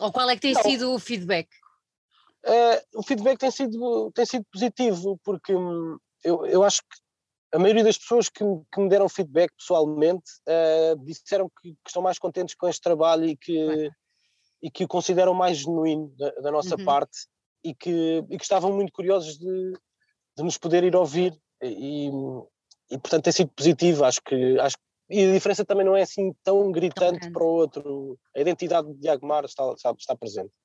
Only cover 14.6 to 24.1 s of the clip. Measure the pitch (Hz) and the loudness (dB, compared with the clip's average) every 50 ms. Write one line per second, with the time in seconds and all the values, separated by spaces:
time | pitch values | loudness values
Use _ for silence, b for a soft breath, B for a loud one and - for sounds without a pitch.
14.6 | - 143 - - 185 - - 180 165 - 185 175 185 185 180 185 180 180 170 143 | -14 -12 -6 -6 -4 -2 -2 -2 -2 0 2 4 4 4 4 2 2 0 0 -2
15.6 | 139 156 170 160 160 160 151 156 156 143 135 131 143 139 - - 131 147 147 175 | -4 -4 -2 0 0 0 -2 -2 -6 -10 -10 -8 -8 -6 -6 -6 -6 -2 -2 -2
16.6 | 185 180 170 - 196 165 139 143 143 - - - - - _ _ _ _ _ _ | -2 -2 -6 -4 -2 0 0 0 0 -2 -8 -14 -20 -20 _ _ _ _ _ _
17.6 | - 165 139 - - 185 170 170 165 160 165 160 147 - 170 185 - - 202 190 | -12 -12 -12 -8 -6 -4 -2 0 0 0 0 -2 -4 -6 -10 -12 -4 -2 0 0
18.6 | 170 196 196 202 202 180 - - 175 180 196 190 160 156 151 147 170 185 185 185 | 2 0 0 0 -2 -4 -6 -4 -2 0 0 0 0 -4 -12 -12 -8 -8 -6 -6
19.6 | 185 185 185 - _ _ _ _ _ _ _ _ _ _ _ - 151 175 147 - | -6 -8 -10 -12 _ _ _ _ _ _ _ _ _ _ _ -8 -6 -6 -6 -6
20.6 | - 170 160 175 175 180 165 180 180 147 139 175 180 185 160 - _ _ _ _ | -2 2 2 4 4 4 4 4 2 2 2 0 0 0 -2 -6 _ _ _ _
21.6 | 127 123 104 95 131 139 147 147 143 143 139 135 135 131 131 127 - - _ _ | -10 -8 -8 -8 -8 -8 -6 -6 -6 -6 -6 -6 -6 -8 -8 -10 -12 -16 _ _
22.6 | _ _ _ _ _ _ - 131 - - - 156 - - - - 185 143 - - | _ _ _ _ _ _ -12 -12 -4 -2 0 2 2 2 2 2 0 0 -2 0
23.6 | 139 165 170 - 170 175 165 143 143 127 | 2 2 4 4 2 2 4 4 4 2